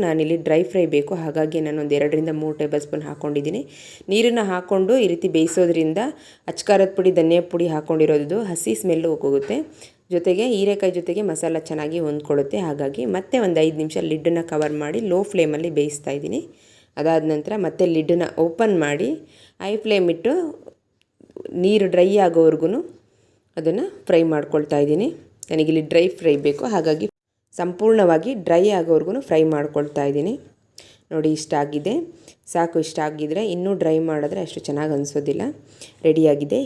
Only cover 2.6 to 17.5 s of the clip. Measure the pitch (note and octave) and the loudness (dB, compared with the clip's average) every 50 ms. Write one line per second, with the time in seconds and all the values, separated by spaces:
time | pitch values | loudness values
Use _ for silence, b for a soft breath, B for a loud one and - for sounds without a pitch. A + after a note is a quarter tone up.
2.6 | D3+ D3 D3+ D3 D3 - - D3+ D3+ D3 D3 D3 - D3+ D3 D3 C#3+ D3+ F3 A#3 | -4 -2 -2 -4 -4 -6 -8 -8 -8 -10 -10 -8 -6 -4 -4 -4 -4 -4 -4 -6
3.6 | C#4+ B B B B B B B B - G3 A3 A3+ A#3+ A#3 A#3+ G#3+ G3 F3+ F3+ | -8 B B B B B B B B -2 0 2 2 2 2 2 0 -2 -2 -4
4.6 | F3+ - G3+ F#3+ F#3+ F#3 B3 C4 A3+ F3+ E3+ E3+ - F#3 D#3+ D#3+ D#3+ E3 - F#3 | -2 -2 0 0 2 4 4 4 4 2 2 0 -2 0 2 2 2 2 2 2
5.6 | F3+ E3+ E3+ E3 D#3+ D#3 D#3+ F#3+ A#3 C#4+ D#4 B B B B B B - E3 - | 2 2 2 2 0 0 0 -2 -4 -4 -6 B B B B B B -12 -12 -6
6.6 | - - G3+ G3 G3 F#3+ F#3+ - F#3 F#3 F3 E3+ E3 D#3+ E3+ F3 E3+ F3 - E3+ | 0 2 4 4 4 4 2 2 2 2 4 4 4 4 4 2 2 0 -2 -2
7.6 | E3+ E3+ D#3 D3+ D3+ D#3 E3 D#3 D#3 D3+ D#3 D3 D3 D3 F3+ A3 A#3 F#3+ E3+ E3 | -2 -2 -2 -2 -2 -2 2 4 4 4 4 2 0 -2 -4 -4 -4 -4 -6 -6
8.6 | - A3 A3 A3 - F#3 E3 E3 E3 E3 D#3 D#3 - C#3 C#3 C#3 C#3 - G#3+ C#4+ | -4 -4 -4 -2 -2 0 0 0 0 -2 -2 -2 0 0 0 0 0 -2 -4 -6
9.6 | D#4 B B B B B B B _ _ F3+ F3 E3+ F#3+ F3+ F#3+ A3+ B3+ A#3 G3 | -6 B B B B B B B _ _ -4 -2 0 0 0 0 0 0 0 0
10.6 | G3 G3+ G3+ G3+ - F3+ E3+ F3 E3+ F3+ E3+ G3+ G#3+ F#3 D#3+ D#3+ - D#3+ E3 D#3 | 0 0 0 0 0 0 0 -2 -4 -4 -4 -2 -2 -2 -2 -2 -2 -2 -2 -4
11.6 | D#3 - D#3+ D#3 D3+ D3+ D#3+ E3+ E3 D3+ D3 D3+ D3 - D3 C#3+ C#3 C#3 - G3+ | -4 -6 -6 -6 -6 -4 -4 -4 -4 -4 -4 -4 -4 -2 0 0 0 0 -2 -4
12.6 | F#3 D#3+ C#3+ D3 C#3+ C3+ C#3+ - B3 A3+ F#3 F#3 F#3+ - - B3+ A3 F#3 E3+ D#3+ | -4 -4 -4 -4 -4 -4 -4 -4 -4 -4 -4 -4 -4 -2 0 0 0 2 2 4
13.6 | D#3 D#3+ D#3+ D3+ D#3 D#3 - F#3 F3 D#3+ D#3 D#3 D3+ E3 E3+ E3 E3 E3+ D#3 D3+ | 2 2 2 0 -4 -4 -4 -4 -4 -2 -4 -2 0 0 0 0 -2 -2 -2 -2
14.6 | D3+ D3+ D3+ D3+ D3+ D3 E3 A3+ A3+ G3 F3 F#3 G3+ G3+ - F3+ E3 D3+ D3 D3 | -2 -2 -2 -4 -4 -4 -4 -4 -2 0 0 0 0 0 0 2 2 2 0 -2
15.6 | E3 E3+ D#3 D3 D3 D3+ D3 - - D3+ C#3 C#3+ D3 - - C#4 - b b b | -4 -2 0 0 0 0 -4 -6 -8 -8 -6 -6 -6 -6 -6 -8 -8 b b b
16.6 | b b b b b b _ D3 D3 D#3+ E3 D#3+ D3+ D#3 D#3 D3+ D3+ F#3+ | b b b b b b _ -4 0 0 2 2 2 0 -2 -2 -4 -4